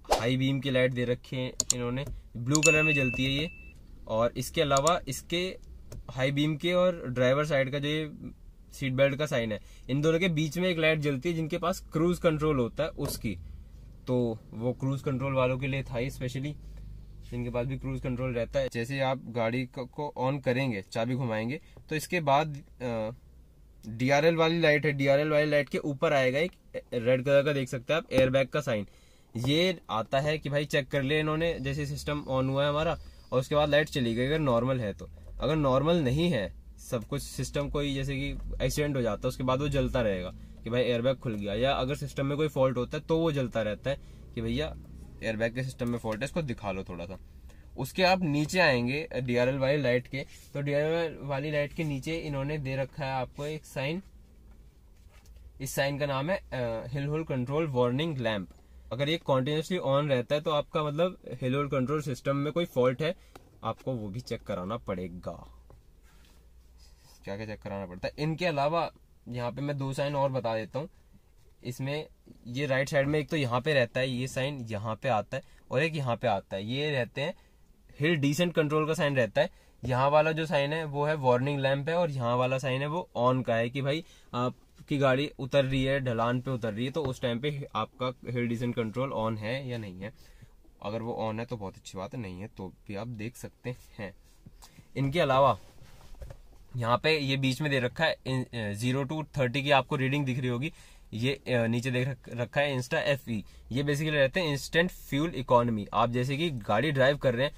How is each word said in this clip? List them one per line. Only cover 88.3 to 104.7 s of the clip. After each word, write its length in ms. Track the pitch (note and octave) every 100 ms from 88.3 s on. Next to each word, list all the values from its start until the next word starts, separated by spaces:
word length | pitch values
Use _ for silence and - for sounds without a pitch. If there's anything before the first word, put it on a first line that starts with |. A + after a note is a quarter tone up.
hill 180 | A#2+ A#2+
descent 260 | A#2 A#2+ B2
control 360 | A2 G#2+ C3+
on 260 | A2 A2 A2
है 280 | G#2+ C3+ C3+
या 100 | A#2+
नहीं 220 | G#2 F2+
है। 120 | G2+ - - - - - - -
अगर 200 | - A2+
वो 280 | A2+ - A2
on 80 | A2
है 60 |
तो 120 | A#2+ A#2+
बहुत 200 | F#2+ -
अच्छी 220 | - F#2+
बात 160 | F#2+
है, 60 | C3
नहीं 200 | G#2 F2+
है 60 | F#2+
तो 220 | - F#2 - -
भी 60 |
आप 120 | G2+ A2+
देख 300 | A2+ G#2+ -
सकते 400 | G#2+ - B2+ B2 - -
हैं। 160 | G2 - - - - - - - - -
इनके 240 | C#3 D#3
अलावा 380 | D3+ C3 C#3 G#2 - - - - - - - - - - - B2
यहाँ 240 | A2+ B2
पे 160 | D#3 D#3+
ये 180 | C3+ C3+
बीच 240 | C3 B2+
में 80 | D3+
दे 80 | C#3
रखा 240 | B2 -
है 120 | E3 - -
इन, 180 | C3
अ, 280 | - A#2+ G#2+
zero 320 | G2+ B2 C3
to 200 | C3+ D#3 D3 D3
thirty 240 | B2 C3+
की 80 | C#3
आपको 260 | C3+ B2+ C#3+
reading 300 | B2+ C#3+ C3+
दिख 120 | B2
रही 100 | B2+
होगी। 240 | A#2+ D3+ - - - -
ये, 200 | G#2+ B2+
अ, 320 | - - A#2+ A2+
नीचे 240 | A#2+ B2+
देख 180 | B2 A#2+
रख-, 200 | C3 -
रखा 320 | A#2+ A#2 D3
है 180 | C#3+ C3+
Insta 160 | B2
F 360 | D#3+ - C#3 -
E। 140 | A2 - - -
ये 100 | B2
basically 300 | C#3+ C#3+ D#3
रहते 280 | D3+ C3+ F#3
हैं 120 | E3+
instant 380 | C#3 -